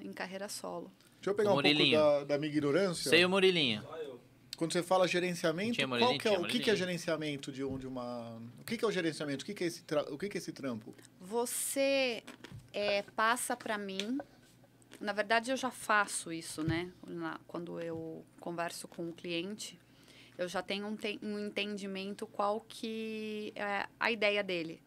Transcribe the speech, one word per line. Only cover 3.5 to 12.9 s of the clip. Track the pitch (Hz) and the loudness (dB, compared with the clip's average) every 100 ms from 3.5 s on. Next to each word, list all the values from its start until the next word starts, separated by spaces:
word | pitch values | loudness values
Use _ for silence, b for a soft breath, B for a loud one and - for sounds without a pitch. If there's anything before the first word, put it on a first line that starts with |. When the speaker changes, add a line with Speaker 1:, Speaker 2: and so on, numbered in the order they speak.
| 175 131 107 | 6 4 2
Speaker 4:
Só | - - | -4 -10
eu. | 135 123 - - - - | -10 -12 -20 -20 -16 -4
Speaker 2:
Quando | 165 | -2
você | 180 | 0
fala | 165 185 175 | 4 4 6
gerenciamento, | 180 180 170 170 165 226 | 2 0 0 0 0 0
Speaker 3:
Tinha | 233 139 | 0 2
Speaker 2:
qual | - | 4
Speaker 3:
Murilinho? | 240 - | 4 4
Speaker 2:
que | 226 | 2
é | |
Speaker 3:
Tinha | 190 | 2
Speaker 2:
o, | |
o | 208 | 2
que | 247 | 0
que | 226 | 2
é | |
Speaker 3:
Murilinho. | 196 | 2
Speaker 2:
gerenciamento | 180 175 - 156 151 139 143 | 2 -2 -2 -2 -2 -4 -6
de | 131 | -6
um, | 139 131 | -6 -6
de | 131 | -8
uma... | 131 123 120 117 113 117 143 | -8 -6 -8 -10 -12 -14 -14
o | |
que | - 226 | -8 -2
que | |
é | 220 | 0
o | |
gerenciamento? | 180 165 147 147 139 | 0 -2 -2 -4 -6
O | - | -6
que | |
que | 202 | -4
é | 175 | -4
esse | - | -4
tra-, | - 147 - | -2 -2 -2
o | 139 | -4
que | 208 | -6
que | - | -6
é | |
esse | - | -8
trampo? | - 131 110 - B - - | -6 -6 -6 -10 B -20 -20
Speaker 1:
Você, | 185 233 240 - - 277 269 277 254 220 - - - - - | -6 -2 -2 -2 -2 0 2 4 2 -2 -10 -18 -16 -18 -10
é, | 208 208 | -4 0